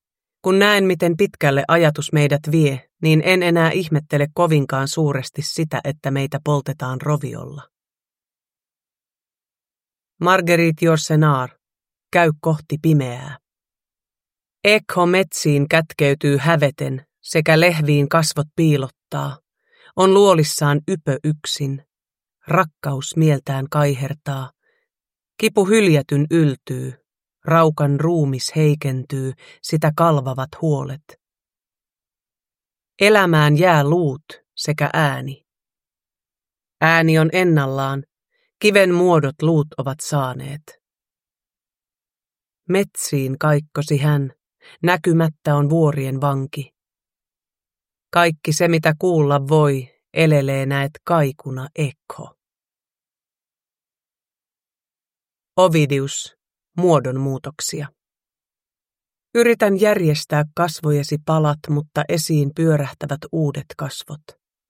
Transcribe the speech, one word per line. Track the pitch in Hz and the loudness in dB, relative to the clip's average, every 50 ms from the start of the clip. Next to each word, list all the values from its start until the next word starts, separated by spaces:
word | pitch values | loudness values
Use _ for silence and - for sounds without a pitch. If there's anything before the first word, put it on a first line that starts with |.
| _ _ _ _ _ _ _ _ | _ _ _ _ _ _ _ _
Kun | - 185 190 196 | -2 0 2 4
näen, | 202 208 208 196 190 | 4 4 4 2 2
miten | 185 175 160 180 170 170 | 2 0 0 0 -2 0
pitkälle | 160 202 196 - _ 156 143 135 139 - | 0 -2 -2 -2 _ -2 0 0 0 0
ajatus | - 165 170 165 151 151 147 - - - | 2 2 4 4 2 2 -2 -6 -2 0
meidät | 147 147 139 143 147 151 151 | 0 2 2 0 -2 -2 0
vie, | 160 160 151 139 135 127 - _ _ _ | 2 2 2 2 0 -4 -10 _ _ _
niin | 160 160 156 156 - | 2 2 4 4 4
en | 180 185 185 175 | 2 2 2 2
enää | 170 170 170 165 160 | 2 2 2 2 2
ihmettele | - 190 170 156 160 139 - - 147 143 143 147 - | 0 -2 -2 -2 -2 -4 -2 -2 -2 -2 -2 -2 0
kovinkaan | 175 175 160 160 147 135 - 135 131 135 | 0 0 2 2 2 2 0 -2 -4 -4
suuresti | 135 - 165 156 143 139 131 - - - 151 | -4 -2 -2 -2 -2 -2 -4 -8 -8 -10 -10
sitä, | 151 - - 165 160 151 139 - - | -8 -8 -6 -6 -6 -4 -6 -6 -6
että | 139 151 - - 139 | -6 -8 -6 -6 -4
meitä | 135 139 139 143 - 143 - | -4 -2 -4 -4 -6 -6 -2
poltetaan | 147 147 139 - 143 135 - 131 127 131 123 | -2 -2 -2 -2 -6 -8 -6 -8 -8 -8 -6
roviolla. | - 147 147 147 - 123 113 - - 131 143 143 - _ _ _ _ _ _ _ _ _ _ _ _ _ _ _ _ _ _ _ _ _ _ _ _ _ _ _ _ _ _ _ _ _ _ _ _ _ _ _ _ _ _ _ _ _ _ _ _ _ _ - | -4 -4 -4 -2 -4 -8 -10 -12 -14 -14 -16 -18 -20 _ _ _ _ _ _ _ _ _ _ _ _ _ _ _ _ _ _ _ _ _ _ _ _ _ _ _ _ _ _ _ _ _ _ _ _ _ _ _ _ _ _ _ _ _ _ _ _ _ _ -4
Marguerite | 170 180 190 185 170 170 175 165 170 165 156 - 170 | 0 2 2 2 2 2 2 2 2 0 0 0 0
Yourcenar, | 165 160 156 - - 156 151 156 151 139 131 127 123 - _ _ _ _ _ _ _ _ _ _ _ - | 0 0 0 0 0 2 2 2 2 2 0 -4 -8 -12 _ _ _ _ _ _ _ _ _ _ _ 0
käy | 175 170 160 156 - | 2 2 2 0 -2
kohti | - 160 156 151 - - 147 151 | -2 -2 -2 -2 -4 -8 -8 -2
pimeää. | 160 165 156 143 131 123 120 127 139 147 131 - _ _ _ _ _ _ _ _ _ _ _ _ _ _ _ _ _ _ _ _ _ _ _ _ - | 0 2 2 2 0 -4 -8 -12 -14 -16 -18 -18 _ _ _ _ _ _ _ _ _ _ _ _ _ _ _ _ _ _ _ _ _ _ _ _ 2
Ekho | 202 214 214 - - - 180 175 | 2 2 2 0 -2 0 0 2
metsiin | 175 180 190 190 - - - - 156 143 143 143 151 | 2 2 2 0 -2 -6 -4 0 0 0 2 0 0
kätkeytyy | 165 165 160 - - - 147 139 139 147 - 143 143 | 0 0 -2 -4 -4 -2 0 0 0 0 0 0 0
häveten, | 135 139 165 170 143 147 135 - - 143 135 131 135 - _ _ _ | 0 0 0 2 2 0 -2 -2 -6 -8 -8 -8 -10 -12 _ _ _
sekä | - - - 160 156 165 156 160 | -12 -4 -2 0 2 2 2 4
lehviin | 175 180 165 156 147 147 147 143 143 143 | 4 2 2 0 0 2 2 2 2 2
kasvot | - 165 160 - - 151 151 151 _ | 0 0 0 0 -2 -4 -6 -4 _
piilottaa. | 170 165 156 147 135 135 131 - _ _ _ 151 143 139 143 135 - _ _ _ _ _ _ _ _ _ - _ | 0 2 2 2 0 -2 -8 -12 _ _ _ -8 -6 -6 -8 -10 -14 _ _ _ _ _ _ _ _ _ -8 _
On | 185 185 190 190 | 2 2 4 6
luolissaan | 202 202 196 180 160 151 - - - 151 143 143 147 151 | 6 6 6 4 4 2 0 -2 0 0 0 0 0 -2
ypö | - 190 156 - 151 131 - - | -4 -6 -4 -4 -6 -6 -4 -4
yksin. | 156 151 151 - - - - 143 135 139 139 - _ _ _ _ _ _ _ _ _ _ _ _ | -4 -6 -4 -8 -10 -8 -6 -6 -8 -8 -10 -12 _ _ _ _ _ _ _ _ _ _ _ _
Rakkaus | - 180 185 170 156 _ _ - 143 139 131 - - - | -2 0 0 0 -2 _ _ -8 -8 -6 -6 -8 -6 -2
mieltään | 160 160 156 143 135 - - 135 135 135 139 | 2 2 2 2 0 -4 -6 -6 -6 -6 -4
kaihertaa. | 156 147 147 143 135 123 139 131 156 - _ 147 139 135 131 - - _ _ _ _ _ _ _ _ _ _ _ _ _ _ _ _ | -2 0 0 0 -2 -4 -6 -8 -10 -10 _ -10 -8 -8 -10 -14 -18 _ _ _ _ _ _ _ _ _ _ _ _ _ _ _ _
Kipu | - 220 220 208 208 185 | -4 -4 0 0 0 2
hyljätyn | 190 220 220 202 175 156 143 135 - 143 139 151 151 | 4 4 4 4 4 2 2 0 0 0 -2 0 0
yltyy. | 165 165 156 143 127 - _ - 131 127 131 131 127 - _ _ _ _ _ _ _ _ - | 2 2 2 2 0 -4 _ -10 -10 -8 -10 -10 -12 -16 _ _ _ _ _ _ _ _ -4
Raukan | 156 165 165 165 156 151 - 147 143 143 139 | 0 2 2 2 2 2 0 0 0 0 0
ruumis | 151 175 175 160 147 139 131 127 - - - | 0 0 0 0 0 -2 -2 -4 -8 -6 -2
heikentyy, | 156 156 151 147 151 - 139 131 131 123 - 139 135 131 131 127 - - - - _ | 2 2 2 2 0 -2 -6 -6 -6 -8 -8 -8 -8 -6 -8 -10 -12 -18 -20 -20 _
sitä | - - 165 156 160 151 151 | -8 -6 -4 -2 0 0 0
kalvavat | 175 170 170 151 139 127 135 123 131 131 - - - | 2 2 2 2 0 -2 -4 -6 -6 -8 -10 -8 -4
huolet. | 165 156 147 135 135 135 135 151 - - - _ _ _ _ _ _ _ _ _ _ _ _ _ _ _ _ _ _ _ _ _ _ _ _ _ _ _ _ _ _ _ _ _ _ _ _ - | -2 -2 -2 -2 -4 -8 -12 -14 -18 -20 -20 _ _ _ _ _ _ _ _ _ _ _ _ _ _ _ _ _ _ _ _ _ _ _ _ _ _ _ _ _ _ _ _ _ _ _ _ 0
Elämään | 196 208 214 202 185 170 165 151 147 147 151 | 2 4 4 4 4 4 4 4 4 4 4
jää | 147 185 180 160 151 139 | 4 4 4 4 4 4
luut | 147 170 180 165 139 131 151 - - - - _ _ _ | 2 2 0 0 -2 -4 -6 -12 -20 -20 -20 _ _ _
sekä | - - 151 151 151 147 - - | -8 -6 -6 -4 -4 -4 -2 0
ääni. | 160 151 139 131 131 131 139 135 - _ _ _ _ _ _ _ _ _ _ _ _ _ _ _ _ _ _ _ _ _ _ _ _ _ _ _ _ | 0 0 0 -2 -4 -8 -10 -12 -16 _ _ _ _ _ _ _ _ _ _ _ _ _ _ _ _ _ _ _ _ _ _ _ _ _ _ _ _
Ääni | 156 160 165 165 160 160 160 160 | 2 2 4 4 4 4 4 4
on | 156 160 170 | 2 2 2
ennallaan, | 185 185 175 160 147 139 135 135 139 135 135 139 139 - - _ _ _ _ _ _ _ _ _ _ | 0 2 2 2 2 2 0 -2 -4 -4 -4 -6 -8 -10 -14 _ _ _ _ _ _ _ _ _ _
kiven | - 208 196 202 190 180 175 | 0 2 4 4 4 4 4
muodot | 175 180 180 170 156 143 139 156 - | 2 4 4 4 4 2 0 -4 -2
luut | 156 165 165 151 147 151 - | 0 2 2 2 0 -2 -6
ovat | - 127 135 135 - | -10 -8 -8 -10 -10
saaneet. | - - 151 143 131 127 127 131 135 139 143 151 - - - _ _ _ _ _ _ _ _ _ _ _ _ _ _ _ _ _ _ _ _ _ _ _ _ _ _ _ _ _ _ _ _ _ _ _ _ _ _ 175 | -8 -6 -4 -4 -4 -4 -6 -10 -12 -12 -14 -14 -18 -20 -20 _ _ _ _ _ _ _ _ _ _ _ _ _ _ _ _ _ _ _ _ _ _ _ _ _ _ _ _ _ _ _ _ _ _ _ _ _ _ -4
Metsiin | 185 196 196 - _ - - - 147 139 131 131 135 - | -2 -2 -2 -4 _ -10 -8 -4 -4 -4 -4 -4 -4 -2
kaikkosi | 156 151 147 147 151 - - 151 147 - 151 | 0 0 0 0 -2 -4 -8 -8 -4 -2 -2
hän, | 135 143 151 147 143 139 131 - _ _ _ _ _ _ - - _ 160 | 0 2 0 0 0 -2 -4 -8 _ _ _ _ _ _ -20 -10 _ -2
näkymättä | 175 180 170 - 180 160 165 165 156 - _ - 151 147 | 0 0 0 0 2 2 2 2 0 -4 _ -2 0 0
on | 147 147 143 | 0 2 2
vuorien | 160 165 160 147 147 143 135 131 135 131 | 2 2 2 0 0 -2 -6 -6 -4 -4
vanki. | 143 143 139 135 135 131 - 147 131 - _ _ _ _ _ _ _ _ _ _ _ _ _ _ _ _ _ _ _ _ _ _ _ _ _ _ _ _ | -2 -2 -2 -4 -6 -8 -10 -14 -14 -14 _ _ _ _ _ _ _ _ _ _ _ _ _ _ _ _ _ _ _ _ _ _ _ _ _ _ _ _
Kaikki | - 175 175 170 160 - - 165 151 | 2 2 2 2 0 -2 -4 -4 0
se, | - 175 | 0 2
mitä | 165 165 165 160 160 151 151 | 2 2 2 2 0 0 0
kuulla | 185 180 170 156 147 139 143 139 135 | 0 0 2 2 2 2 2 0 0
voi, | 139 156 156 151 143 139 131 127 - _ _ _ _ - | 0 2 2 2 2 0 -2 -6 -10 _ _ _ _ -2
elelee | 160 165 156 151 143 135 135 135 135 135 | 0 2 4 4 2 2 0 -2 -2 -2
näet | 139 139 139 139 147 - - _ | -2 -2 -2 -4 -4 -8 -10 _
kaikuna | - 170 160 147 135 135 - - 131 131 131 131 - - | -2 0 0 0 0 -4 -8 -12 -12 -10 -10 -12 -10 -6
ekho. | 156 151 123 - _ _ - - - - - _ _ _ _ _ _ _ _ _ _ _ _ _ _ _ _ _ _ _ _ _ _ _ _ _ _ _ _ _ _ _ _ _ _ _ _ _ _ _ _ _ _ _ _ _ _ _ _ _ _ _ _ _ _ _ _ _ _ _ _ _ _ _ _ _ | -6 -6 -6 -6 _ _ -20 -18 -18 -20 -20 _ _ _ _ _ _ _ _ _ _ _ _ _ _ _ _ _ _ _ _ _ _ _ _ _ _ _ _ _ _ _ _ _ _ _ _ _ _ _ _ _ _ _ _ _ _ _ _ _ _ _ _ _ _ _ _ _ _ _ _ _ _ _ _ _
Ovidius, | 180 185 175 160 160 147 135 143 135 135 143 - - - - - _ _ _ _ _ _ _ _ | 2 2 4 4 2 2 0 0 -4 -4 -6 -8 -12 -12 -14 -18 _ _ _ _ _ _ _ _
muodonmuutoksia. | 175 180 175 156 135 113 127 131 135 135 139 131 - - 135 - - - - 165 160 147 - _ _ _ _ _ _ _ _ _ _ _ _ _ _ _ _ _ _ _ _ _ _ _ _ _ _ _ _ - | 0 2 2 2 2 0 -2 -4 -4 -4 -4 -6 -8 -10 -14 -12 -10 -10 -10 -8 -10 -12 -12 _ _ _ _ _ _ _ _ _ _ _ _ _ _ _ _ _ _ _ _ _ _ _ _ _ _ _ _ 0
Yritän | 233 233 240 233 233 220 202 196 185 | 2 2 2 2 2 2 2 2 2
järjestää | 214 208 208 - 165 156 147 151 - - 156 147 151 151 - | 2 2 2 2 2 0 0 -2 -4 -4 -2 -2 -2 -2 -2
kasvojesi | 170 170 156 - - 160 151 147 143 143 - 147 147 - | -4 -4 -4 -4 -4 -2 -2 -2 -2 -2 -4 -6 -6 -2
palat, | 160 160 160 156 147 147 151 - - | -2 0 2 2 0 -2 -4 -4 -4
mutta | 147 147 151 - - 147 147 - | -4 -4 -4 -4 -6 -6 -4 -2
esiin | 175 160 - - 160 147 139 143 147 | -4 -4 -2 0 0 0 0 -2 -2
pyörähtävät | 160 160 160 156 147 135 131 - - 147 143 139 151 - - | 0 0 2 2 0 -2 -6 -8 -12 -10 -8 -8 -10 -8 -8
uudet | 165 165 151 143 135 143 - - - | -4 -4 -2 -2 -4 -8 -12 -14 -12
kasvot. | - 143 139 - - - - 147 151 _ - - _ _ _ _ _ _ | -10 -10 -10 -10 -14 -14 -16 -16 -18 _ -20 -20 _ _ _ _ _ _